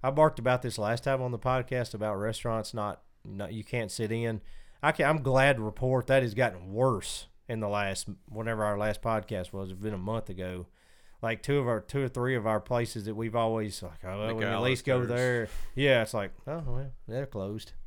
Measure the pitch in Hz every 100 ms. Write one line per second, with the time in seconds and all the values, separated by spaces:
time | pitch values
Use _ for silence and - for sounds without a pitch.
0 | 131 143 156 156 123 127 123 113 104 120
1 | 139 135 127 117 131 127 123 127 117 107
2 | 107 98 107 110 123 113 104 117 104 -
3 | - _ - 101 98 110 104 123 107 -
4 | 110 113 117 110 - - - - 147 160
5 | 143 160 135 131 135 131 107 104 127 127
6 | 120 135 123 104 120 92 90 104 131 104
7 | - - - - - 113 104 104 98 95
8 | - 95 - 110 113 110 107 101 107 104
9 | 117 110 98 101 90 98 95 92 107 101
10 | 95 113 - 92 90 90 90 _ _ -
11 | - - 113 113 - 143 123 110 - 143
12 | 131 127 123 127 107 110 - 120 120 117
13 | 101 107 113 117 113 113 107 - 87 78
14 | 95 101 107 113 101 98 123 127 139 127
15 | 123 120 127 120 110 - - 127 139 123
16 | 110 113 98 - - 165 143 123 135 -
17 | - 117 135 107 95 110 - -